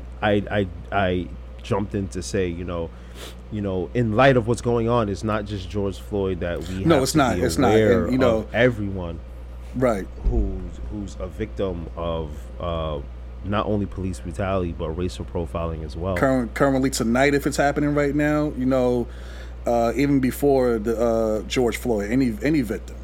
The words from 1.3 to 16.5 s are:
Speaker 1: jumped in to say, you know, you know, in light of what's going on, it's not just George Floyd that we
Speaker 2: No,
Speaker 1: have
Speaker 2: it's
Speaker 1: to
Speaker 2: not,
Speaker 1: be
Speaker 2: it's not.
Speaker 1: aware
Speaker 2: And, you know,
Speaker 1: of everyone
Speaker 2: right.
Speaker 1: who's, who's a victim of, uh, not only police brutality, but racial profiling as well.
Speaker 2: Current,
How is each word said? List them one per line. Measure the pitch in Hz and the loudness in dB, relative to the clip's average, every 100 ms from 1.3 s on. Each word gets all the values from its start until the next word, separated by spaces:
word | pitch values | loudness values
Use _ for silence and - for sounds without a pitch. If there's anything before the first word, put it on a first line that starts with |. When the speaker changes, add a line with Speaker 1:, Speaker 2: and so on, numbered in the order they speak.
| - - - | -10 -14 -10
Speaker 1:
jumped | - 101 104 104 | -4 -2 -2 -4
in | 98 | -4
to | 92 | -6
say, | - 104 90 | -2 0 0
you | 85 90 | -2 -4
know, | 87 82 - - - - - - | -4 -6 -10 -16 -14 -14 -14 -8
you | 107 | -4
know, | 98 92 82 | -2 -2 0
in | 120 117 107 | 0 2 6
light | 139 127 | 6 6
of | 110 | 4
what's | 117 | 0
going | 120 117 113 | 2 2 2
on, | 120 104 | 2 2
it's | 92 | 0
not | 107 107 104 | -2 -2 -2
just | 104 90 | -6 -4
George | 104 98 92 | -2 -2 -4
Floyd | - 104 95 87 | -4 -2 0 -2
that | 87 78 80 | -2 -4 -4
we | 95 | 0
Speaker 2:
No, | 147 147 | 4 4
Speaker 1:
have | |
Speaker 2:
it's | 127 | 4
Speaker 1:
to | 151 | 4
Speaker 2:
not, | 127 - | 4 2
Speaker 1:
be | |
Speaker 2:
it's | 120 147 | 0 2
not. | 123 | 6
Speaker 1:
aware | 110 107 117 | 6 6 6
Speaker 2:
And, | 113 | 4
you | 131 | 4
know, | 127 110 | 4 4
Speaker 1:
of | 104 | 0
everyone | 104 127 107 101 95 85 82 - - - - - 123 | 2 2 2 -4 -4 -6 -8 -12 -14 -14 -14 -8 0
Speaker 2:
right. | 127 101 90 - - | 2 2 -4 -4 0
Speaker 1:
who's, | 117 101 92 87 - - | 2 0 -4 -8 -10 -8
who's | 107 98 - | -8 -8 -8
a | 92 | -8
victim | 80 110 - 98 87 80 - | -6 -6 -2 -2 -4 -6 -6
of, | 85 82 78 76 - - | -4 -2 -4 -8 -10 -8
uh, | 87 82 80 73 69 - - - 95 | -4 -4 -4 -6 -8 -12 -12 -10 -4
not | 104 - | -2 0
only | 104 98 | 0 -2
police | - 92 90 | -4 -6 -6
brutality, | 90 80 95 95 90 | -6 -4 -2 0 -2
but | 82 80 | -4 -6
racial | 80 90 - 82 | -4 -4 -4 -6
profiling | 90 82 85 82 80 | -6 -4 -4 -4 -6
as | 78 82 | -8 -6
well. | 92 90 | -4 2
Speaker 2:
Current, | 135 131 113 | 2 2 -2